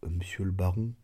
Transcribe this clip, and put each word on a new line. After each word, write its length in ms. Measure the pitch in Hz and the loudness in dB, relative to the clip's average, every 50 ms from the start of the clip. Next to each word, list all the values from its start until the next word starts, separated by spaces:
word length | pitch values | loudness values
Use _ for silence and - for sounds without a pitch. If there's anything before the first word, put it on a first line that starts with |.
| - | -4
Monsieur 380 | - 82 87 90 - - - 98 | -2 -2 -2 -2 -4 -4 -2 0
le 60 | 95 | 0
baron? 420 | 92 92 95 92 90 104 110 117 120 - | 2 2 2 2 2 2 0 -2 -4 -8